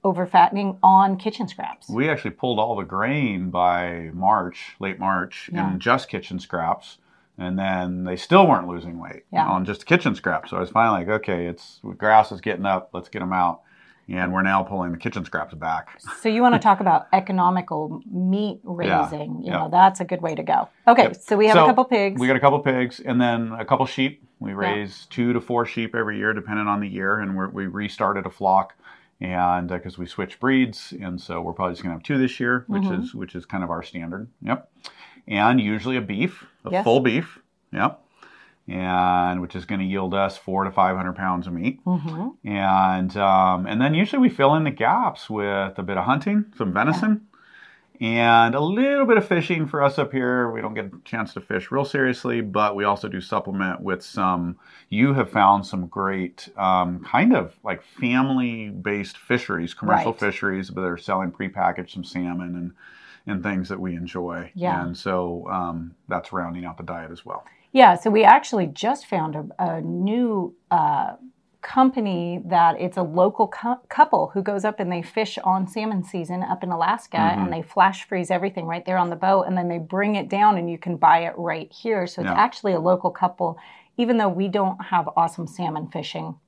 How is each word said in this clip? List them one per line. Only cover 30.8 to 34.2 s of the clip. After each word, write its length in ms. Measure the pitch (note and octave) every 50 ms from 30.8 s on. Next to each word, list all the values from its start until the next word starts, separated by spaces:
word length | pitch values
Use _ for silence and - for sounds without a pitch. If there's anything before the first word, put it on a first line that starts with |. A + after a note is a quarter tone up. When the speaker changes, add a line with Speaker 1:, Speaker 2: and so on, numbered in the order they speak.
| - - - -
Speaker 2:
and 180 | F#2+ F#2 F2+ F2+
so 220 | - - F2 E2+
we're 120 | E2+ F2 E2
probably 200 | - F#2+ F2+ F2
just 80 | -
gonna 140 | - F#2 E2+
have 80 | E2 -
two 140 | - D3 C3+
this 200 | C3 B2+ - -
year, 260 | B2+ A#2+ B2 B2 B2
which 160 | - G#3 G3 F#3+
Speaker 1:
Mm-hmm. 180 | F#3+ F#3 F#2
Speaker 2:
is, 140 | A#3+ B3+ -
which 180 | A2+ G2 F#2 -
is 100 | F2+ -
kind 180 | - - F#2+ F#2
of 80 | E2+
our 100 | E2+ E2
standard. 460 | F2 - - F2 E2 E2 F2 G2